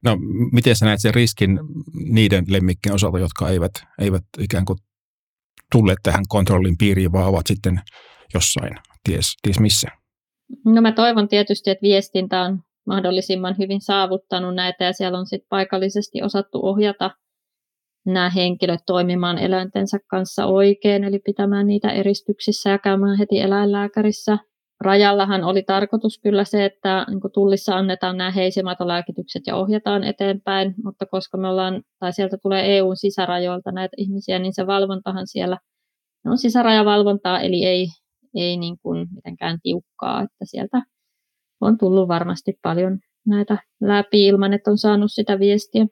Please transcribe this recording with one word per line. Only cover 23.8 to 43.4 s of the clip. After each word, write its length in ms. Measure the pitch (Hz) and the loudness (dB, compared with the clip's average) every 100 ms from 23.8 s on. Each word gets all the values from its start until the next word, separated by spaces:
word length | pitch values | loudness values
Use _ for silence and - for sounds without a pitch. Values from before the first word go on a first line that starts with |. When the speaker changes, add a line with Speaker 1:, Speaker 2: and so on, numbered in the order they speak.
| 202 208 214 208 - 208 _ _ _ _ | -2 0 0 0 -2 -2 _ _ _ _
Speaker 2:
Rajallahan 600 | 190 196 202 202 196 196 | 2 6 6 4 2 0
oli 200 | 175 190 | 0 -2
tarkoitus 560 | 190 196 202 220 220 - | 0 -2 0 -2 -2 -2
kyllä 200 | 214 202 | 0 0
se, 220 | 202 208 196 | 0 0 -2
että, 400 | _ 196 190 - | _ -4 -2 -2
niin 120 | 196 | -6
kuin, 100 | 196 | -4
Tullissa 440 | 202 202 196 - 185 | 0 2 2 0 -2
annetaan 420 | 190 185 185 185 | 0 -2 -4 -4
nämä 140 | 185 | -4
heisimatolääkitykset 1080 | 190 185 190 185 180 175 175 175 175 175 - - | 0 0 0 -4 -4 -4 -4 -4 -10 -10 -10 -6
ja 80 | - | -4
ohjataan 480 | 190 214 208 202 | 0 -2 0 -2
eteenpäin, 680 | 208 - 196 196 - 196 190 185 | -2 -4 -2 -4 -2 -2 -2 -4
mutta 220 | 208 - 196 | -10 -10 -8
koska 320 | 190 185 196 | -8 -8 -8
me 100 | 190 | -4
ollaan, 360 | 185 185 185 - _ | -2 -4 -6 -12 _
tai 140 | 180 | -8
sieltä 240 | 175 196 190 | -4 -4 -4
tulee 340 | 196 190 190 196 | -2 0 2 2
E 40 | |
U:n 160 | 190 185 | 2 0
sisärajoilta 760 | 202 196 180 180 180 180 190 | -4 -2 -2 -2 -2 -6 -8
näitä 220 | 185 185 - | -8 -8 -6
ihmisiä, 420 | 196 196 202 185 | -6 -6 -4 -4
niin 140 | 185 | -4
se 140 | 190 190 | -4 -2
valvontahan 600 | 196 196 190 190 190 185 | 0 0 -4 -6 -8 -8
siellä 300 | - 196 185 _ _ _ _ _ _ - | -6 -4 -4 _ _ _ _ _ _ -4
on 120 | 254 | -2
sisärajavalvontaa, 1040 | 262 233 233 220 208 208 202 202 190 180 | 2 2 4 4 4 4 4 0 -2 -2
eli 260 | - 180 180 | 0 0 0
ei, 220 | 180 180 160 _ _ _ 214 | 0 -2 -8 _ _ _ -6
ei, 220 | 175 175 | -4 -4
niin 200 | 170 175 | -6 -10
kuin, 260 | 170 170 175 185 | -8 -6 -8 -12
mitenkään 420 | 175 170 170 165 | -16 -10 -6 -6
tiukkaa, 580 | - 175 - _ - 62 | -4 -6 -8 _ -6 -6
että 240 | 202 _ 196 | -6 _ -14
sieltä 360 | - - 247 - _ _ _ _ _ _ _ | -10 -4 -4 -4 _ _ _ _ _ _ _
on 160 | 214 220 | 0 2
tullut 300 | 190 190 185 | 4 2 2
varmasti 460 | 170 175 170 - 196 | 0 -2 -6 -6 -6
paljon 360 | 170 165 185 190 _ _ - | -4 -2 -2 -4 _ _ -2
näitä 300 | 208 | 0